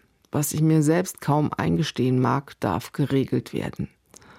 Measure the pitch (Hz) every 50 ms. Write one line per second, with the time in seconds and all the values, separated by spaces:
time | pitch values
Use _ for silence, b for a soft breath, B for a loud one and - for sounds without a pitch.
0 | _ _ _ _ _ _ - 147 151 - - 156 156 156 160 156 147 147 160 175
1 | 180 - - - - - 143 151 151 - - - - 165 170 170 160 - - -
2 | 123 127 127 127 127 120 127 139 139 - - - - 110 85 120 - - - -
3 | 143 - 139 135 123 - 127 127 127 - - - - - - - - - _ _
4 | _ b b b b b b